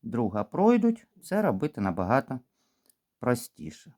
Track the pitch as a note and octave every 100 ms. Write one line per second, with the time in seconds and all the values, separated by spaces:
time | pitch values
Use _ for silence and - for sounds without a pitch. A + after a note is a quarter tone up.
0 | A#2 A#2+ A2 G#2 G#2 - G#3+ A#3+ A#3 A3+
1 | _ _ - G3+ G3+ F#2+ D3+ - G2 E2+
2 | F#2 C3 - B2+ _ _ _ _ _ _
3 | _ _ B2 A#2+ - - D#2 - -